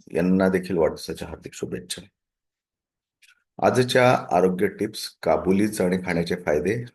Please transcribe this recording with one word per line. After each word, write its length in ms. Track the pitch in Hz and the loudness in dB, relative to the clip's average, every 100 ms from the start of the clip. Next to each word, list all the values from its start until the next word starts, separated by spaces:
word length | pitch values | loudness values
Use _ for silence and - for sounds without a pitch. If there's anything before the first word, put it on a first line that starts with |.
| - | -8
यांना 340 | - 92 95 95 | -2 2 4 4
देखील 280 | 92 92 87 | 2 0 0
वाढदिवसाच्या 520 | 78 - - 80 82 | 0 -2 -10 -10 -12
हार्दिक 240 | 80 - | -14 -16
शुभेच्छा. 480 | - - - - - - _ _ _ _ _ _ _ _ _ _ _ _ _ _ - 104 | -12 -10 -8 -10 -14 -16 _ _ _ _ _ _ _ _ _ _ _ _ _ _ -2 0
आजच्या 440 | 113 123 127 123 | 2 2 4 6
आरोग्य 540 | 131 - 90 92 90 98 | 4 2 2 2 2 -2
टिप्स: 520 | - 107 - - - | -2 -6 -6 -14 -6
काबुली 460 | - 78 87 98 107 | -2 0 2 0 0
चणे 300 | 104 90 90 | 0 0 0
खाण्याचे 360 | 90 85 85 | -2 -2 -2
फायदे. 480 | 90 - 76 87 123 120 | -4 -2 -2 0 -4 -6